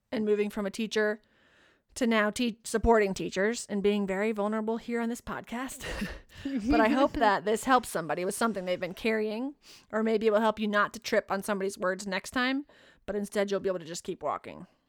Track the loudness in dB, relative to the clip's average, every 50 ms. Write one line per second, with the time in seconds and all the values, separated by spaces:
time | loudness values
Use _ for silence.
0 | _ -6 -4 -2 2 2 2 2 2 0 -2 -4 -4 -4 -2 -4 -4 -2 0 2
1 | 2 2 0 -4 _ _ _ _ _ _ _ _ _ _ _ _ _ _ -4 -2
2 | 2 2 4 4 2 2 0 0 -2 -2 -2 -6 -10 -4 -4 0 4 6 6 6
3 | 6 4 0 -2 -4 -4 -2 0 0 0 0 -2 -6 -6 -4 0 2 2 2 2
4 | 0 -2 -2 0 0 -2 0 0 -2 -2 -2 -2 -2 -2 -4 -4 -4 -4 -4 -2
5 | -2 -2 -4 -6 -8 -8 -8 -8 -8 -8 -8 -8 -8 -8 -10 -10 -10 -8 -6 -6
6 | -6 -8 -8 -12 -16 _ -18 -10 -8 -4 -4 -2 2 4 4 6 6 6 6 4
7 | 4 2 4 4 4 4 4 2 2 0 0 0 2 4 4 4 4 2 -6 -4
8 | -2 -2 -2 -2 -2 -2 0 0 0 0 0 -2 -2 -2 -2 -2 -2 -8 -8 -4
9 | -2 0 0 0 -2 -2 -4 -4 -6 -8 -8 _ _ -20 -20 -20 _ -6 -2 0
10 | 2 2 2 4 4 4 4 6 4 4 2 2 -2 0 2 2 2 2 -2 -8
11 | -4 0 0 0 2 0 -4 -4 -2 -2 -2 -2 -2 -4 -4 -2 -2 -2 -2 -2
12 | -4 -4 -4 -4 -4 -4 -2 0 0 0 0 -2 -4 _ -16 -20 -20 -20 -20 _
13 | -10 -6 -4 -4 -4 -2 0 0 0 0 0 -2 0 -2 -2 -2 -4 -8 -12 -10
14 | -8 -8 -8 -4 -2 -4 -4 -4 -6 -10 -14 -14 -18 -20 _ _ _